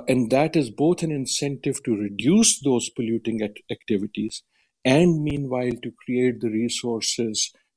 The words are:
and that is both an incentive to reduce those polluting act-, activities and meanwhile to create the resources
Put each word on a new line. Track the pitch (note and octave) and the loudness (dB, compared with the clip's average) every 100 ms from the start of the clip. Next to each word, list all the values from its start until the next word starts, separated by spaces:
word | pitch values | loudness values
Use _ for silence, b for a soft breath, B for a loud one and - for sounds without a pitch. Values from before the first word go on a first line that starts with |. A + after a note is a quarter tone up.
| - | 2
and | B2+ A2+ | 0 2
that | C3 D#3 D#3+ | 2 4 2
is | B2 | 0
both | G#2 D3+ F3 | 0 0 2
an | E3 | -2
incentive | D3 B2+ - C#3+ C#3 D3 C3 | -4 -4 -4 -4 -4 -4 -4
to | - | -2
reduce | G#2+ G#2 G2+ A#2 G#3 A3+ - | -2 -2 -2 4 6 4 2
those | C3+ B2 A2 | 2 0 0
polluting | - A2+ A2+ A2+ A2 | -4 -2 -2 -2 -4
act-, | G#2+ - - | -4 -8 -12
activities | G2+ - G#2 G#2 - A2 - - _ _ _ - | -12 -2 -2 -2 -6 -6 -8 -16 _ _ _ 2
and | C#3 F3 D#3+ | 4 4 2
meanwhile | D3+ C#3+ C#3 B2+ B2 A#2 | 0 -4 -4 -2 -2 -4
to | A#2+ - - | -8 -12 -4
create | B2 B2+ A#2 | 0 2 0
the | A#2 | -2
resources | A2 A#2+ - B2 A#2 - - A2+ G#2 - - _ | -2 -2 -4 -4 -4 -4 -2 -2 -2 -6 -8 _